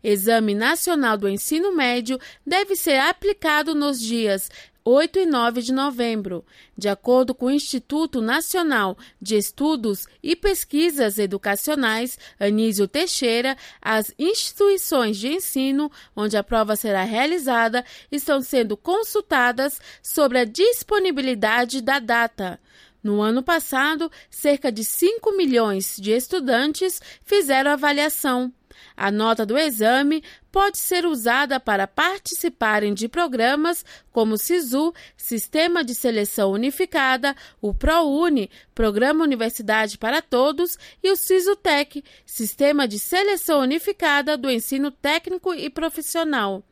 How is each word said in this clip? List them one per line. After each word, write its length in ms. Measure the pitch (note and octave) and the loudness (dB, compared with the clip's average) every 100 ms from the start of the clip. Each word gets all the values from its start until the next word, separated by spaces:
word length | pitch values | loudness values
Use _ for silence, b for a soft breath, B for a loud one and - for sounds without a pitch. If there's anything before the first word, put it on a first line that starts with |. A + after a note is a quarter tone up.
Exame 500 | A3 G#3 G3 A3+ G#3+ | 0 0 2 2 2
Nacional 600 | G3+ A#3+ E4 - D#4+ B3 G#3+ | 0 0 0 0 0 0 0
do 140 | G3+ | -2
Ensino 440 | G3+ - D#4 G4 | -4 -2 -2 0
Médio, 460 | F4 B3+ B3 A3+ C4 B B - | 0 0 0 -4 -6 B B -2
deve 300 | F4+ G4+ F#4+ | -2 0 -2
ser 220 | - C4+ | 0 2
aplicado 760 | D4 F#4 G4 G4+ D#4+ D4+ D4+ | 2 0 -2 -2 0 0 0
nos 240 | D4+ C#4+ C4 | 0 0 -2
dias 540 | A3+ A#3 G#3+ G3 - B B _ | -4 -2 0 -2 -4 B B _
oito 340 | - C4 E4 F#4+ | 4 4 4 0
e 80 | F4+ | 2
nove 360 | C4+ A#3 A#3+ | 2 0 -2
de 100 | A#3 | -2
novembro. 720 | C4 C#4+ B3 A#3 A3 F#3+ F3 - b b - | -2 -2 -2 -2 -2 -6 -10 -12 b b -6
De 120 | G3+ | -4
acordo 440 | G3 - B3 B3+ | -2 2 2 2
com 120 | B3+ B3 | 0 0
o 60 | |
Instituto 680 | C#4+ - C4 - D4 D#4+ B3+ | 0 -2 -6 -4 -2 -2 -2
Nacional 760 | A3 C#4 E4 F#4+ E4 B3 G3 - B B | 0 -2 0 -2 0 0 0 -4 B B
de 160 | G3 G#3+ | -2 -2
Estudos 680 | G3+ - D4 D#4 A3 G3 - b | -2 -2 -2 0 -2 -6 -10 b
e 140 | - E4+ | -6 -2
Pesquisas 840 | G4+ F#4 - C#4+ E4+ C#4+ A3 G3+ | 0 -2 -2 0 0 2 0 0
Educacionais, 1040 | G3+ G3 G#3 G3+ - D4+ A#3+ A3 B3 - B B | -4 -2 -4 -4 -2 0 0 -2 -4 -10 B B
Anísio 520 | G3+ G#3+ A3+ G3+ G3 | 0 2 2 0 0
Teixeira, 680 | C#4+ F4 - B3 A#3 B3+ C4+ B B | 0 -2 -2 0 0 -2 -4 B B
as 320 | - A3 G#3+ - | -2 -2 -2 -4
instituições 960 | D#4 A4 - - G4+ F#4+ - C#4+ A3+ G#3 | -2 -2 -4 2 2 2 0 0 0 -2
de 140 | A#3 | -4
ensino 600 | F4 - C4+ C4+ C#4 D4 B B | -4 -4 -2 0 0 -2 B B
onde 220 | - G#3+ G#3 | -6 -2 -2
a 80 | |
prova 320 | G3 A3+ G#3+ G#3+ | 0 0 0 -2
será 280 | A3 G3 | 0 -2
realizada 840 | F#3+ A3+ C#4+ F4 C4+ A#3+ A3+ A#3+ B3 B B | 0 0 0 -2 0 2 2 0 -6 B B
estão 300 | D4 D4 C#4 | -6 0 -2
sendo 340 | B3+ C4+ A3+ G#3 | 0 0 0 -2
consultadas 1040 | - F#4+ A4 G#4+ - C#4 B3 A#3+ C#4 - B B | -2 -2 0 -4 0 2 2 2 -2 -4 B B
sobre 360 | - - C#4+ B3 | -6 2 2 4
a 40 | |
disponibilidade 1400 | A#3 A#3+ G#4 A#4+ - G#4 F#4 C#4 C4 A#3 G#3+ A3+ B3 C4 | 0 2 2 2 0 0 2 0 -2 0 2 2 2 -2
da 200 | A#3 C#4 | 0 0
data. 600 | A3+ A#3 A#3 - F#3+ E3+ b b b b | 0 0 0 -2 -8 -8 b b b b
No 200 | G#3+ G#3 | -2 0
ano 200 | G#3+ A#3+ | 2 0
passado, 680 | C4 E4 - C4 C#4+ D#4 D#4+ B B | 0 -2 0 0 0 0 -6 B B
cerca 400 | - D4 C#4+ C4 | -2 0 2 0
de 140 | A3 | -4
cinco 540 | A3 - F4 A4+ A4+ G4+ | -6 0 0 2 -2 0
milhões 580 | D#4+ A#3+ A3 G3 G3 - | 2 2 2 -2 -4 -6
de 140 | G3 | -2
estudantes 880 | A3+ B3+ F4+ C4+ A#3 C#4+ D4+ F#4 - B B | -2 0 -4 0 0 0 -2 -4 -4 B B
fizeram 480 | - G4+ C#4+ C4 C#4 | 0 2 4 2 2
avaliação. 800 | D4 D4 C#4+ D4+ - C#4+ B3 B3+ - _ B B - | 2 0 2 0 -2 -2 -2 -2 -8 _ B B -4
A 140 | G3 | -2
nota 340 | G#3 A3+ A3+ G#3 | 0 0 0 0
do 120 | B3+ | 0
exame 680 | D#4 A3 G#3+ B3+ C#4+ D#4 B B _ | 0 2 2 4 2 0 B B _
pode 260 | F#4+ G4 G4+ | 0 0 0
ser 280 | - F4+ F4 | -2 0 0
usada 540 | C#4+ A3+ B3 C#4+ C4 | 0 0 0 0 -2
para 280 | - G3+ G3 | 0 0 0
participarem 1040 | - E4 G4 - - E4+ - A3 G#3+ G#3 | 0 -2 -2 -8 -4 -4 -2 0 2 0
de 160 | G3+ A3+ | -2 -4
programas 760 | E4+ E4+ B3 A#3 C#4+ D#4+ E4+ - B _ | -2 -2 0 0 2 0 -2 -8 B _
como 240 | - A3 G#3+ | 0 0 0
o 20 | |
sisu, 560 | - F4 C#4 C4 D#4+ E4+ B _ | 0 0 0 0 0 -4 B _
Sistema 680 | - A#3 - D#4 E4+ F4 | -8 -6 -2 0 2 2
de 100 | B3+ | -2
Seleção 580 | A#3+ B3 A3+ G3+ - G3 | -2 0 0 -2 0 0
Unificada, 840 | G3 B3+ - F#4 D#4 C4 B3+ C#4 C4+ B B | 0 -2 -2 -2 0 2 2 -2 -4 B B
o 120 | G#3 | -4
prouni, 760 | G3 C4 E4 D#4 C#4+ F4 C#4 F#3+ B B | 0 2 2 2 2 2 2 -2 B B
Programa 500 | - A3+ G#3 B3+ D#4 | -2 0 2 2 2
Universidade 720 | D#4+ B3 A3+ - G#3+ A3 A3 G#3+ | 2 0 -2 -4 -2 0 0 -4
para 240 | A3 D4 | -2 -2
Todos, 560 | - A#3+ C4+ D4 F4 - B B | 0 2 2 2 -4 -4 B B
e 80 | F#4 | 0
o 40 | G4 | 0
sisutec, 880 | - F#4 F4+ G4+ F4+ D4 C#4+ D4 b b - | 2 2 2 0 2 0 0 -8 b b -16
Sistema 640 | - G#3+ - C#4+ D4 B3+ | -8 -8 2 2 4 0
de 100 | G#3 | -2
Seleção 640 | - F4+ G4+ G4 - D4+ | -2 0 2 0 2 2
Unificada 760 | B3+ D#4+ G#4 G4+ E4 C#4+ C#4+ D4+ | 2 0 -2 -2 2 2 0 -2
do 120 | C4+ | 0
Ensino 420 | A#3+ - C4+ C#4+ | -2 -2 -2 -2
Técnico 600 | C4+ C#4+ D#4+ E4+ F4+ F#4+ | -2 -2 -2 -2 -4 -4
e 160 | E4+ D4 | -4 -6
Profissional. 920 | - D#4+ - D4+ E4+ D#4+ C4+ G3+ F#3+ - | -4 -6 -6 -6 -4 0 0 -2 -4 -10